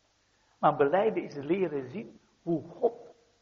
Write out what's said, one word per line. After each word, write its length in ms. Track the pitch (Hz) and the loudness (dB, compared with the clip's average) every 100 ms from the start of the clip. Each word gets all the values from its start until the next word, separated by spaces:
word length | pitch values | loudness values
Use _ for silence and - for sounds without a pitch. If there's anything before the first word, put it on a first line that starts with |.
| _ _ _ _ _ _ | _ _ _ _ _ _
maar 180 | 165 147 | 2 4
belijden 460 | 143 180 220 185 | 4 4 2 0
is 120 | - | -6
leren 560 | 147 139 190 175 143 127 | -10 -2 0 0 -2 -6
zien 300 | 170 226 - _ _ | -10 -12 -18 _ _
hoe 260 | 170 160 - | -4 -4 -4
God 460 | - 240 - - - _ _ | -2 -2 -2 -16 -20 _ _